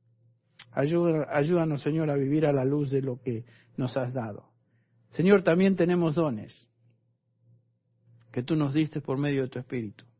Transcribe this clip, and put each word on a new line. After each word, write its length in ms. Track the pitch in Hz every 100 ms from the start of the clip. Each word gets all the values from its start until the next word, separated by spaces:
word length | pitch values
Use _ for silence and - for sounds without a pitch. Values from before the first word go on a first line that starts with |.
| _ _ _ _ _ - -
Ayúda-, 560 | - 147 170 170 156 143
ayúdanos, 520 | 147 147 175 160 143
Señor, 280 | 147 160 156
a 60 | 139
vivir 300 | 135 151 151
a 80 |
la 100 | 139
luz 260 | 131 147 139
de 120 | 139
lo 200 | 131 123
que 220 | 131 113 120 - _ -
nos 220 | 131 139
has 160 | 123
dado. 320 | 127 113 101 - _ _ _ _ _ _
Señor, 340 | - 180 202
también 320 | 180 170 196 180
tenemos 400 | 175 180 165 147
dones 540 | 156 110 82 - _ _ _ _ _ _ _ _ _ _ _ _ _ _ _ _ _
que 120 | 127
tú 120 | 123 156
nos 180 | 143
diste 280 | 147 156 156
por 160 | 147 131
medio 260 | 147 139
de 60 | 127
tu 100 | 127
Espíritu. 460 | - 127 107 - -